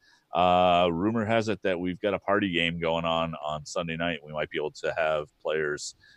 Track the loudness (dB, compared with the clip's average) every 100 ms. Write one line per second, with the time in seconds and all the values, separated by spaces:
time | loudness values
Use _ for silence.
0 | _ _ _ 2 4 6 6 6 4 2
1 | 0 0 0 0 0 -2 -2 -2 -2 -2
2 | -2 -2 0 0 2 2 0 0 0 0
3 | 0 0 -2 -4 -6 -8 -6 -6 -6 -4
4 | -4 -4 -8 -6 -4 -4 -6 -4 -4 -2
5 | 0 0 -4 _ -4 -2 -2 -4 -8 -16
6 | _